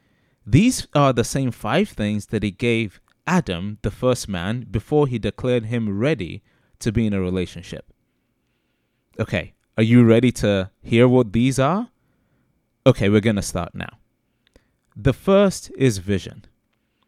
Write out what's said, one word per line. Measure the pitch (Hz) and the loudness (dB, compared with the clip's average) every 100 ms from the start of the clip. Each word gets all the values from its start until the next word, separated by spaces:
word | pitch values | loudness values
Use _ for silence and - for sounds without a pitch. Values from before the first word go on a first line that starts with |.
| _ _ _ _ 104 | _ _ _ _ 2
These | 135 240 - - | 4 4 0 -2
are | 147 139 | 2 2
the | 120 | 2
same | - 139 127 | -2 -2 -4
five | - 107 151 208 | -4 -2 0 -2
things | - 104 104 - | -2 -4 -4 -4
that | 107 | -4
he | 104 | -4
gave | 87 120 113 104 - _ _ - | -2 -2 -2 -4 -10 _ _ -2
Adam, | 180 - 85 101 107 | -2 0 -6 -8 -6
the | 107 | -8
first | - 127 120 - | -2 -2 -2 -4
man, | 90 92 123 107 | -6 -6 -8 -6
before | 107 - 147 143 | -8 -2 0 0
he | 113 | -2
declared | 104 - 127 123 | -6 -6 -4 -2
him | 107 120 107 98 | -2 -6 -4 -4
ready | 135 151 85 95 _ _ _ _ | -4 -4 -8 -12 _ _ _ _
to | 120 | -4
be | 110 110 | -2 -2
in | |
a | 98 | -2
relationship. | 90 92 87 85 - 76 _ _ _ _ _ _ _ _ _ _ _ _ _ - | -2 -4 -6 -10 -16 -16 _ _ _ _ _ _ _ _ _ _ _ _ _ -8
Okay, | 104 95 - _ _ - | -4 -4 -6 _ _ -2
are | |
you | 113 123 | 4 6
ready | 113 113 123 | 8 6 4
to | - 107 98 92 _ | 0 -2 -2 -4 _
hear | - 117 123 | -2 4 6
what | 127 110 | 4 2
these | 113 127 131 | 0 0 0
are? | 135 196 240 _ _ _ _ _ _ _ _ _ 135 | -2 -2 -6 _ _ _ _ _ _ _ _ _ 2
Okay, | - 101 | 2 2
we're | 107 | 2
gonna | 110 101 | 2 -2
start | - 90 85 | -4 -8 -8
now. | - - _ _ _ _ _ _ _ _ _ _ | -10 -14 _ _ _ _ _ _ _ _ _ _
The | - 131 | -4 -2
first | - - 196 196 - - - | -2 2 4 4 0 -12 0
is | 131 98 | 0 0
vision. | 92 95 - - - _ _ _ _ _ | -4 -4 -4 -20 -20 _ _ _ _ _